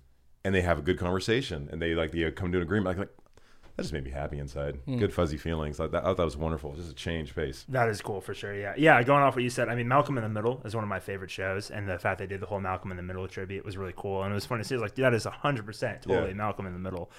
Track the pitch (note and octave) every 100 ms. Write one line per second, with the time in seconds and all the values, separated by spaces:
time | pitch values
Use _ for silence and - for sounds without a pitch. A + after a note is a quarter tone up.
0 | - _ - - G2 F#2+ F2 D#2 D2 F2
1 | F2 F#2 A2+ A#2+ C3+ D2+ C#2+ D#2+ E2 E2
2 | D#2+ E2 D#2+ D#2 F#2 F2+ E2+ G#2+ F#2 F2+
3 | G2 - - - - - - - - D#2
4 | C2+ C#2 C#2+ C#2+ C#2 D#2 C#2+ C#2 - B2
5 | G2+ - E2+ D2+ E2 D#2+ D2+ C#2+ D#2+ E2
6 | F#2 F2+ E2 D2 D#2+ D#2 D2 D2 E2+ C2
7 | F2 E2 D2 - C#2+ - - C3 A2+ G2+
8 | - F#2+ - G2 G2+ G2+ G2+ B2+ D#3 C3
9 | B2 C#3+ C#3 A#2+ B2 B2+ A2+ A#2+ A#2+ C#3
10 | C#3+ C3 A2 G#2+ A2+ B2+ G#2+ A2+ G#2 F#2
11 | - G2 F#2 - F#2+ F#2+ G#2 G#2 G2 F2+
12 | G#2+ F#2+ F#2+ G2 G#2+ G2+ F#2+ F#2 G2 F2+
13 | F2+ F#2 F#2+ - F#2+ G2 G#2 F#2+ F#2 -
14 | G2+ F#2+ G2 G2+ - A#2 - B2+ G#2 -
15 | C3 A2+ G2+ - D3 B2+ G#2 - A#2 F#2+
16 | F#2+ F#2 F#2+ G2+ G#2+ G2 G2 F2+ F#2 F2+
17 | F2